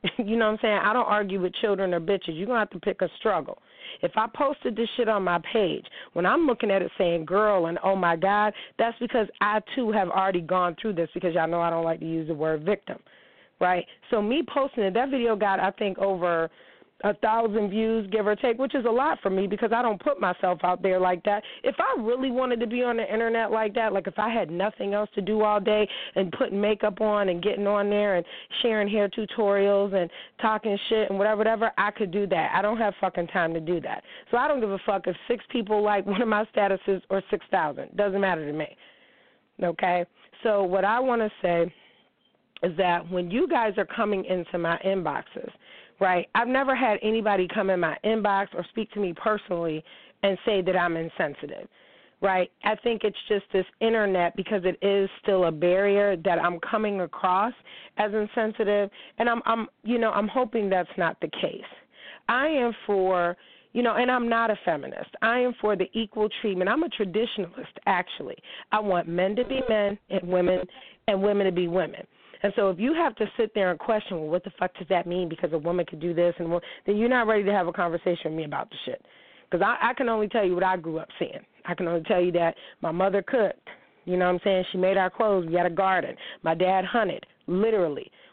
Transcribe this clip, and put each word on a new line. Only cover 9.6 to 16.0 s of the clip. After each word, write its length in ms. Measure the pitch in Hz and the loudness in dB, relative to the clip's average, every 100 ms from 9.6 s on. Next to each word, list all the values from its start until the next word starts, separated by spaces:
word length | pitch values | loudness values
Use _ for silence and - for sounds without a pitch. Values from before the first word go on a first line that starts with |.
| - 269 | -2 -2
too, 160 | 220 | 0
have 180 | 214 180 | 0 2
already 320 | 196 190 180 | 2 0 0
gone 340 | 160 185 175 165 | 0 0 0 -2
through 140 | 220 | -4
this, 160 | 170 165 180 | -2 -4 -4
because 180 | 180 | -2
y'all 140 | 165 165 | 0 0
know 120 | 170 | 0
I 120 | 170 | 0
don't 140 | 165 165 | 0 0
like 160 | 160 | -2
to 40 | 165 | -4
use 220 | 165 156 | -4 -4
the 80 | 147 | -2
word 280 | 160 156 | -2 0
victim, 360 | 160 208 - - - - - _ _ - | 0 -2 -4 -14 -16 -20 -20 _ _ -2
right? 260 | 180 180 - - - | 0 0 -4 -14 -2
So 100 | 220 | 0
me 220 | 208 285 269 | 2 0 0
posting 360 | 254 269 240 | -2 0 0
it, 100 | 196 | 0
that 160 | 208 269 | 0 0
video 260 | 269 233 208 | 0 0 2
got, 240 | 202 190 | 2 2
I 120 | 185 | 0
think, 260 | - 208 | -2 -4
over 540 | - | -2